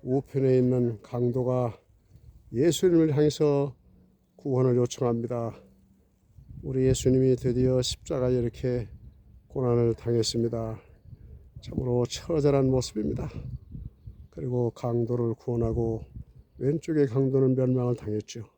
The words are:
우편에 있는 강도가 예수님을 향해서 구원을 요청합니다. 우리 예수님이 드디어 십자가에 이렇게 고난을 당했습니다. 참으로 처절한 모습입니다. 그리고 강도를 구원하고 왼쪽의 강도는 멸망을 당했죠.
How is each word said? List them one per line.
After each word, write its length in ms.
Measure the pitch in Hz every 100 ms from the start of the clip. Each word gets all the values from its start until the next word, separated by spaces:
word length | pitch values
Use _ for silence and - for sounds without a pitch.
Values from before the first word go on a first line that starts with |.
우편에 540 | - 131 - 139 135 127
있는 440 | 127 127 120 110
강도가 760 | - 123 123 120 123 127 123 104 _ _ _ - - - -
예수님을 640 | 113 160 160 185 170 160 139
향해서 600 | 151 - 151 143 139 - _ _ _ _ _ _
구원을 340 | 143 127 131 123
요청합니다. 800 | 120 - 123 117 117 120 113 104 - _ _ _ _ _ _ - - -
우리 220 | - 131 131
예수님이 480 | 127 131 131 131 127
드디어 440 | 127 123 127 127
십자가에 540 | 127 - - 151 127
이렇게 560 | 127 120 - 131 123 107 - - - - - _
고난을 440 | - 127 120 117
당했습니다. 880 | 113 120 120 110 117 117 117 113 113 - - - - - - - -
참으로 440 | - - 127 123 120
처절한 600 | - - 165 143 139 131
모습입니다. 580 | 131 123 214 214 - - - - - - - - _ - - -
그리고 400 | - 143 123 120
강도를 640 | - 123 120 117 120 117 113
구원하고 680 | - 117 113 113 113 110 - - - - - -
왼쪽의 480 | 131 156 - 156 143
강도는 480 | 120 135 135 131
멸망을 420 | 127 127 127 123 120
당했죠. 480 | - 107 104 117 107